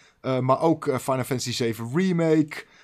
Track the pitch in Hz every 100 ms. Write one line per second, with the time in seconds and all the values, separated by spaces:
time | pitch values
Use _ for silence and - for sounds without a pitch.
0 | _ _ 131 131 127 131 165 156 143 127
1 | - 131 120 127 123 117 117 110 117 151
2 | 190 170 165 156 151 - - _